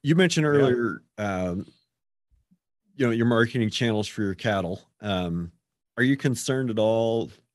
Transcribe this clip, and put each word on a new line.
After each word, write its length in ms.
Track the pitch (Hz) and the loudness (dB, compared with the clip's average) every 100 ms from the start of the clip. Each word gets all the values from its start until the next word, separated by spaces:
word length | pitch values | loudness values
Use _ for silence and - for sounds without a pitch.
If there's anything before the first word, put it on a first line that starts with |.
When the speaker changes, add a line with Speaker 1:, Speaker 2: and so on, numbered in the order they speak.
Speaker 1:
you 120 | 143 165 | 2 4
mentioned 280 | 180 170 | 4 4
Speaker 2:
Yeah. 60 | 151 | 2
Speaker 1:
earlier, 520 | 147 135 123 117 - _ - | 4 4 2 0 -4 _ -8
um, 480 | 104 95 90 87 - _ _ _ _ _ _ _ _ _ _ _ _ - | -4 -2 -4 -4 -8 _ _ _ _ _ _ _ _ _ _ _ _ -2
you 100 | 123 | 0
know, 60 | |
your 140 | 117 117 | 2 2
marketing 440 | 117 113 127 110 | 4 2 2 -2
channels 380 | - 120 107 104 | 0 -2 0 -4
for 140 | - | -4
your 120 | 101 | -4
cattle. 460 | 92 117 101 87 95 _ _ | -2 -2 -2 -2 -8 _ _
Um, 520 | 104 92 90 85 85 _ _ _ _ - | -6 -4 -4 -6 -8 _ _ _ _ -2
are 60 | |
you 140 | 127 139 | -2 0
concerned 540 | 143 117 - 131 127 | -2 -4 -4 -4 -2
at 80 | 110 | 0
all 520 | 110 113 113 113 - - _ | 0 2 0 -2 -4 -12 _